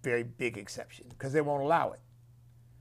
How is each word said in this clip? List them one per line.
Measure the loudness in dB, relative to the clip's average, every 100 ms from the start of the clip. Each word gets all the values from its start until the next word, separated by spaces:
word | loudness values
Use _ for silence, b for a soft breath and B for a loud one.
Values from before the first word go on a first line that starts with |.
very | 0 0
big | 0 -2 -4 -4
exception, | -10 -12 -12 -16 -18 -8
'cause | 0
they | 2
won't | 2 2
allow | 2 2 2
it. | -4 -16 -20 -20 -20 -20 -20 b b